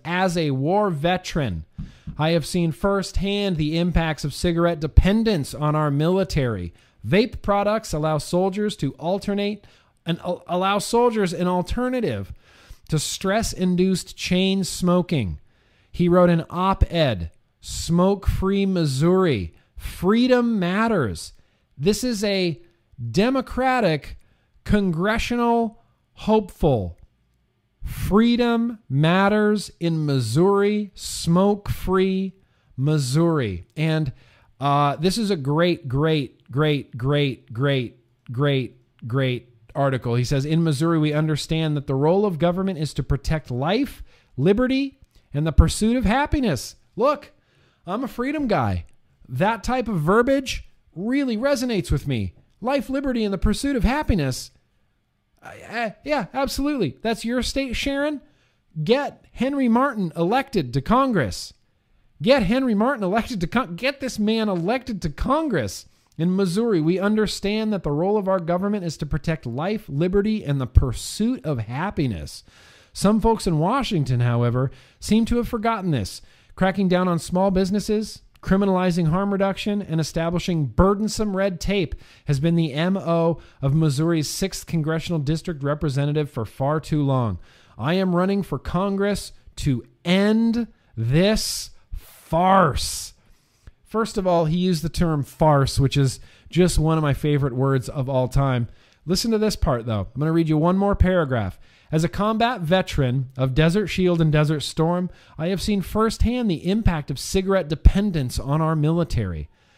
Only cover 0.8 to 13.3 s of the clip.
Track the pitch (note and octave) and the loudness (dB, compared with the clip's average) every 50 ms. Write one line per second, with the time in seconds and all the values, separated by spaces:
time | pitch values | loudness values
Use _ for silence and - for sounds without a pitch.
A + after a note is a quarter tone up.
0.8 | G#3+ G3+ E3+ C#3+ C#3+ E3+ F#3 F3+ - - - F3 C#3+ A2+ F2 D#2+ D#2+ _ - - | 0 0 -2 -2 0 0 -2 -2 -4 -4 -4 -4 -2 -2 -4 -6 -10 _ -14 -16
1.8 | - - - - - - - - D3+ D#3+ E3+ E3+ D3 - - F3+ E3+ E3 D3+ - | -16 -16 -16 -18 -18 -12 -6 -2 0 0 0 0 0 -2 -2 0 0 0 -2 0
2.8 | - G3 G3 G3 F#3 - - - F3+ G3 G3+ G3+ G3+ G3 F3+ D3+ D#3 D3+ D#3+ E3 | 0 0 0 0 -2 -2 -2 -2 -2 0 -2 0 0 -2 0 0 -2 -2 0 0
3.8 | F3 F3+ D3+ E3+ E3 D#3+ D3+ - - C#3+ - - - F3 E3+ E3+ E3+ E3+ E3+ D3+ | 0 0 2 0 0 0 -2 -4 -6 -8 -6 -2 -2 -2 0 2 2 0 0 -2
4.8 | D#3 D3 - - - F3+ G3+ A3+ A3+ A3+ G#3 D#3+ C3 - - B2 D3 D3+ D3+ D#3 | -4 2 4 4 4 6 4 2 2 2 0 0 -2 -6 -6 -4 -2 0 0 0
5.8 | D3+ D3 C#3 C#3+ D3+ E3+ F#3 F#3+ F#3+ F#3 - D3+ C3 A#2+ A2 F#2 F2 E2+ - - | 0 0 0 0 0 2 0 0 -2 0 0 -2 0 0 -2 -4 -6 -10 -12 -16
6.8 | _ _ _ _ - G#2+ C#3+ G3+ B3 - - - - G#3+ G3+ G3+ G3+ G#3 G#3+ A3 | _ _ _ _ -4 0 2 2 2 2 -2 -8 -4 -2 0 0 2 0 0 -2
7.8 | G#3+ - - D3+ D3+ D#3 D#3 D3 - - - F3 F#3 G3 F#3 G#3 G#3 G#3+ G3 - | -4 -4 -4 -2 -2 0 -2 -2 -4 -2 -2 0 0 0 -2 -2 -4 -4 -4 -4
8.8 | D3+ C3+ - - D#3 E3+ F#3+ G3+ - G#3 G3+ G3+ G3+ G3+ G#3 G#3 - - _ _ | -6 -6 -6 -6 -6 -4 -4 -4 -4 -4 -4 -2 -2 -4 -6 -8 -12 -20 _ _
9.8 | _ _ _ _ - E3+ E3+ E3+ - F#3 F3+ - - - E3+ F3+ F#3 G3 G3+ G#3 | _ _ _ _ -6 -6 -6 -6 -4 -6 -8 -8 -6 -6 -4 -2 0 0 -2 -2
10.8 | - - - A#3 A#3+ B3 A3 A3 G3+ F3 F3 D#3 F3 F3+ F3+ F3+ F3 - - A#3 | -2 0 2 2 2 2 2 2 -2 -2 -2 -2 -2 0 0 -2 -2 -2 -4 -4
11.8 | B3 B3+ B3+ B3+ A3+ D#3+ A2+ G2 G2 - - - _ _ - - - - - - | -2 -2 -2 -2 -2 -2 -4 -4 -8 -10 -14 -20 _ _ -20 -20 -20 -20 -20 -18
12.8 | _ - D#3 D3+ - - - - - F#3+ | _ -4 -4 -2 -2 -4 -8 -4 -2 0